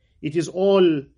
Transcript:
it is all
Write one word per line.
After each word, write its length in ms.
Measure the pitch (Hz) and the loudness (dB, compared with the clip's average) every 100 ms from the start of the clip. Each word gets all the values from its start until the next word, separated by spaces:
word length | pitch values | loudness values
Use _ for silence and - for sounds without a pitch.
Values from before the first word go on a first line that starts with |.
| _ _ | _ _
it 140 | 151 160 | -6 -6
is 100 | 156 | -6
all 560 | 180 196 196 180 147 135 | -2 2 4 2 0 -6